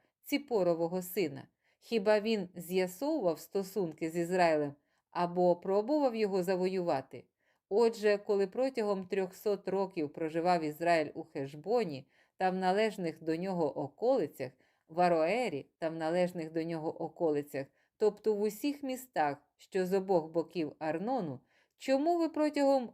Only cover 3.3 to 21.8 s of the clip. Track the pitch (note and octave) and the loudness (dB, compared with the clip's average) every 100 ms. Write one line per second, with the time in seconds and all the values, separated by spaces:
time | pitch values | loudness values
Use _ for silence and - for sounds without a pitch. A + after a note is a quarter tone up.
3.3 | D3+ - G3 F#3 A3 E3+ D3+ D#3+ E3+ E3+ | -2 -4 -6 -4 -4 -4 -4 -4 -2 0
4.3 | F#3 E3+ D3+ C#3+ C#3+ _ _ _ E3+ F3 | 4 4 4 0 -6 _ _ _ -4 -2
5.3 | F3 F3+ F3 F#3+ G3 A3 D4+ C4+ A3+ G#3 | 2 4 4 0 0 2 2 2 2 0
6.3 | G3 F3+ F3+ F#3 F#3 E3+ C3+ - B2 - | 0 0 0 0 0 0 -2 -4 -14 -20
7.3 | _ _ _ - G3+ A3+ A3 G#3 G3+ G3+ | _ _ _ -2 2 2 2 2 2 2
8.3 | G3+ F#3+ A#3 C4+ C4 G#3 F#3+ F#3 G3 F#3 | 0 0 0 -2 0 -2 -2 -2 -4 -4
9.3 | - G#3+ G3 F3+ F#3 F#3 F3 D3+ - D#3+ | -4 -2 -2 -2 -2 -2 -2 -6 -4 -4
10.3 | E3 F3 F3 D#3 D3+ E3+ E3 D3 - D#3 | 0 2 2 0 -2 2 2 2 -6 -10
11.3 | D3+ C#3 D3+ F3+ B3 F#3 C3+ - _ _ | -8 -8 -8 -2 0 0 -6 -14 _ _
12.3 | - F#3 F#3 F#3 G3 A3 G3+ E3+ D#3 D#3+ | -2 -2 0 2 2 0 0 -6 -4 -4
13.3 | E3 F#3+ F3+ D3+ D3+ C#3 - A#3 C4 D3+ | -2 -2 0 -2 -2 -8 -2 2 2 0
14.3 | - C3 - _ _ - E3 F3+ E3 D#3+ | -4 -10 -12 _ _ -6 2 4 4 2
15.3 | A3+ A#3 C#3+ - - E3 E3 D#3+ F3 F3+ | 0 -2 -4 -8 -6 -6 -2 0 2 0
16.3 | F3+ D#3+ D#3+ E3 E3 D#3 - D#3+ - E3 | -2 -6 -4 -4 -4 -6 -6 -8 -2 0
17.3 | D3 C#3+ C#3 C3+ _ _ - G#3+ G3+ A3 | 0 -2 -8 -8 _ _ -2 0 0 -2
18.3 | G3+ G#3+ G#3 D4 C#4+ C4 B3 - E3+ D3 | 0 0 -2 -4 -4 -6 -8 -6 0 0
19.3 | C#3 _ _ - F#3+ F#3 G3 F#3+ F3+ D#3+ | -2 _ _ -6 -2 0 0 2 2 2
20.3 | E3 D#3 F3+ D3+ - D#3 E3 G#3+ C4 D#3+ | -2 -2 -2 -4 -4 -4 -2 -2 -2 -4
21.3 | B2+ _ _ _ _ | -8 _ _ _ _